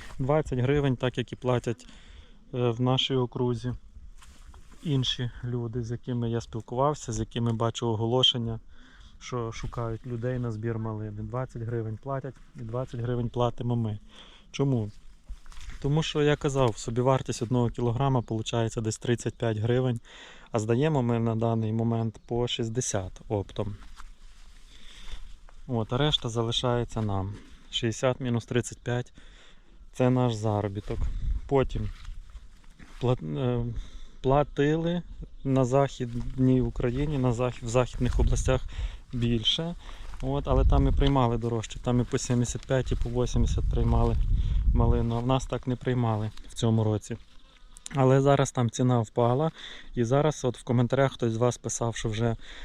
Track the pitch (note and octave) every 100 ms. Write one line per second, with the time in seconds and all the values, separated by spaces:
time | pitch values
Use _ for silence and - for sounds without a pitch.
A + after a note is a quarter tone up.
0 | - - C3 D3+ D3+ B2+ B2+ D3 C#3 B2
1 | B2+ - A#2+ - B2+ B2 B2 A2+ - -
2 | - - - - - B2 B2 A2+ B2+ C3
3 | - C3 B2 - B2 A#2 A#2+ A#2 - -
4 | - - - - - - - - F3 C#3
5 | B2 - B2 - A#2+ B2 A#2 B2 A2+ A#2+
6 | - A#2+ A#2 A#2 - A2+ - A#2+ C#3+ D3+
7 | - A2 G#2+ A#2+ A#2 A2+ A#2 - A#2 A2
8 | A2+ B2+ B2 B2 A#2 A2+ - - - -
9 | - - - B2+ A2+ - A#2 - A#2 A2+
10 | B2 A#2+ B2 B2+ A#2+ G#2+ A2+ A2+ A2+ G#2+
11 | G#2+ G#2 G#2+ B2 C3 A#2 A2+ A#2 A2 G#2+
12 | C3+ C3+ C3+ - - C#3+ A2+ A#2+ C3 A#2+
13 | A#2 A#2+ A#2+ B2 A#2+ - A#2+ A#2+ A2 G#2
14 | - - - - - - C#3 B2 G#2 -
15 | - - - - - - - - C#3 D3+
16 | D#3 D#3 D3 D3 D3+ C3+ B2+ - - A#2
17 | B2+ C3 - - A2 B2 A#2+ - A#2+ A#2
18 | C#3 C3 A2 A2+ A2 A#2 A2+ - A2 -
19 | - A#2 A#2 - A#2 G#2+ A2+ B2 B2+ A#2
20 | - - - - - A#2 A2 A#2 D#3 D3
21 | A#2+ A#2 A#2 A2 A#2 A2+ A2 A2 A2+ A2+
22 | A2+ - - A#2+ A#2+ - A2+ A2+ - G#2
23 | F#2+ - - G#2+ G2 - G2+ G#2 - -
24 | - - - - - - - - - -
25 | - - - - - - - A#2+ G#2+ B2
26 | D3 D3 B2 A2+ A2+ A#2 B2+ A#2+ A#2 A2+
27 | G#2+ G2 G2 G#2+ - - - - A#2 G#2+
28 | C3 B2 C3 A#2 - A#2+ - - - A#2+
29 | - - - - - - - - - -
30 | B2+ B2+ B2 A2 A2 G#2 G#2 G2 - A#2
31 | - - - - - C#3 B2+ - G#2+ -
32 | - - - - - - - - - -
33 | A#2+ B2+ D#3 D3 B2+ A#2+ A#2+ A2+ - -
34 | - - C3 C#3 D3 - C#3+ D#3+ E3 F3
35 | - - - - C3+ C3 B2 C3+ C#3 -
36 | B2 A#2+ A#2 C3 C3 C3 A#2+ - B2+ B2
37 | D3 C#3+ B2+ A#2 B2 A#2+ A2+ B2 B2 -
38 | B2 - B2 A#2+ - C3 - - - -
39 | - B2+ A#2 A#2 - - E3 E3+ - -
40 | - - C3 C#3 C#3+ C3+ - C#3+ C#3 C3+
41 | C#3 C#3 A#2+ A#2 A#2 A#2 - - - B2
42 | A#2 C3 - B2 A#2+ - - C3 B2 -
43 | A#2+ B2 A#2+ B2 A#2 - - A#2+ A#2 A#2
44 | A#2 A2+ - - - - - - A#2+ A#2+
45 | A#2 A#2 A#2+ C3 - B2+ - B2 - B2+
46 | A#2 G#2+ G#2+ - - - A#2 A2+ G#2+ G#2+
47 | - A#2 - - - - - - - C#3+
48 | C3 C3+ C#3 C#3 C3+ - A#2 - B2+ B2
49 | G#2+ - A#2+ B2 D#3+ - - - - -
50 | A2+ C#3 D3+ - B2+ A2+ - A#2+ A#2+ B2+
51 | C3+ - A#2+ A2+ B2 - A2+ - A#2 -
52 | A#2 G#2+ A#2 A2+ - -